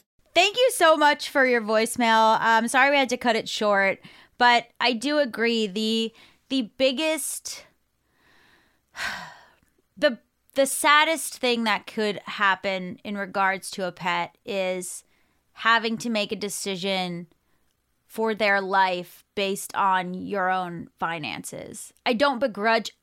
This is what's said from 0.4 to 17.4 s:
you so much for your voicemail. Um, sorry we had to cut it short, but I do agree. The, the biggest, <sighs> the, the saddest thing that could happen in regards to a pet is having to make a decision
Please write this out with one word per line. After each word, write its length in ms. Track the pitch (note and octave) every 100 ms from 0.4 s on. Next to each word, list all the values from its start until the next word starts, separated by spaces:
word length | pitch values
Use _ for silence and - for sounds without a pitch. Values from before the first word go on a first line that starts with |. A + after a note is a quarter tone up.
| G4 G4+
you 160 | B4
so 240 | - E4 D#4
much 340 | D4 C#4+ -
for 160 | C#4+ C4
your 160 | A#3+
voicemail. 800 | G#3+ A3 A3+ - A#3 A3 A3 A3
Um, 300 | A3+ A3+ A#3
sorry 220 | B3+ C#4
we 60 | C#4+
had 120 | B3+
to 80 | B3
cut 180 | A#3+ A3
it 140 | -
short, 500 | - G#3 G3 G3 - - - _ -
but 300 | A#3+ A#3+ - -
I 140 | A#3+
do 240 | A3+ C4+ D4+
agree. 500 | C4+ G#3+ A#3 A3+ G#3+
The, 460 | G3 A3 A3+ A3+ - - _ -
the 240 | C4+ G#3+ -
biggest, 880 | C4+ B3+ D#4 D#4 - - - - - _ _ _ _ _ _ _ _ _ _ _ _ -
<sighs> 1000 | - - - - _ _ _ _ _ -
the, 220 | C#4+ A3+ _ _ _ C4+
the 100 | C4+
saddest 720 | - D#4 D4 D#4 D#4 - -
thing 280 | B3+ A#3+ A3
that 200 | G3 -
could 360 | - G#3+ F#3+ -
happen 720 | - G3 F#3 G3+ F#3+ F3+ -
in 140 | G#3+ G3+
regards 520 | F#3+ G3 F#3+ F#3+ -
to 140 | - F3+
a 60 |
pet 460 | E3+ F3 F3 E3+ _ -
is 580 | G3 F#3 F#3 F#3 - - _ _ _ _ -
having 380 | A3+ A3+ A3+ A3+
to 120 | A#3+
make 220 | G#3+ G#3
a 60 | G3
decision 920 | G3+ - G3+ F#3 G3 F#3+ F3+ F3 E3+ _